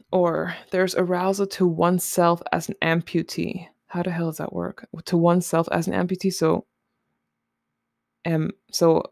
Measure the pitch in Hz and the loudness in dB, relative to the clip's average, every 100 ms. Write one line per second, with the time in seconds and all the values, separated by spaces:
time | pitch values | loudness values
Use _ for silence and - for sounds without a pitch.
0 | _ 185 175 156 175 165 - 185 185 - | _ 0 2 0 -4 -8 -4 0 0 2
1 | 180 180 185 196 196 - 180 165 170 180 | 0 0 0 0 -2 2 2 4 2 2
2 | - - 170 170 - - - - 160 165 | 0 2 2 2 -2 -4 -4 -4 0 0
3 | - 170 156 - 170 185 170 _ _ 175 | 0 -4 -4 -6 -6 -6 -12 _ _ -6
4 | 180 165 165 156 147 - - - - 165 | -4 -4 -4 -6 -8 -6 -8 -10 -16 -16
5 | - 170 170 180 175 165 165 - 170 - | -2 4 6 4 2 -2 0 -2 0 -2
6 | 180 185 190 - 160 175 - _ _ _ | -2 -2 -2 0 0 0 -4 _ _ _
7 | _ _ _ _ _ _ _ _ _ _ | _ _ _ _ _ _ _ _ _ _
8 | _ _ 170 160 156 - _ - 165 160 | _ _ -2 -2 -2 -6 _ 2 4 4
9 | - | 0